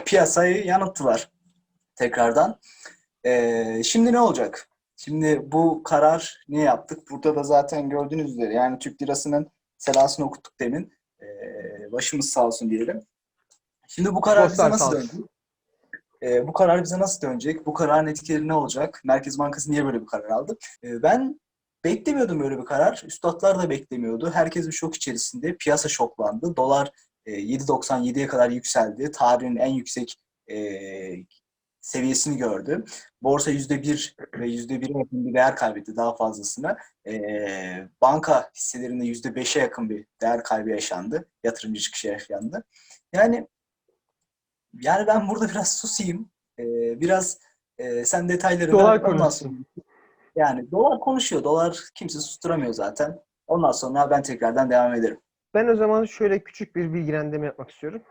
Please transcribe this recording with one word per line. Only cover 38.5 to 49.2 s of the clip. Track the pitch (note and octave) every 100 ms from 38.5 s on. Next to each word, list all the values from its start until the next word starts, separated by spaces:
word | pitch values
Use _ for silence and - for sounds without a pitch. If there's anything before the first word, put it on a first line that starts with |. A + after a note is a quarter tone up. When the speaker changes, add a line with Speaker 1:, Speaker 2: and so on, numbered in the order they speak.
Speaker 1:
hisselerinde | - - B2+ B2 B2
yüzde | A#2+ A#2 B2+
beşe | A#2 B2 D3+
yakın | B2 - A2
bir | G#2 - -
değer | A2+ A#2
kaybı | - A2 A2
yaşandı. | G#2+ - F2+ G2+ D#3 - _
Yatırımcı | A#2 A2+ A2 G#2
çıkışı | - - G#2
yaşandı. | G2+ - G2+ A2+ G3 - _ _ _ _
Yani, | F3+ A3+ A#3 - _ _ _ _ _ _ _ _ _ _ _ _ A#2+
yani | C3 F#3+ G#3
ben | G#3+ G3
burada | A3+ G#3+
biraz | G3 F#3 -
susayım. | A3+ - F#3 F3 A3+ _ _ -
Ee, | A#2+ A#2 A#2 A#2+
biraz, | E3+ F#3+ F#3 - _ _ _ -
e, | B2+ -
sen | - F3+ F3
detayları | F3+ F#3+ F3 E3
Speaker 2:
Dolar | G3 G#3 A3
Speaker 1:
ver, |
ondan | G3
Speaker 2:
konuşsun. | D#3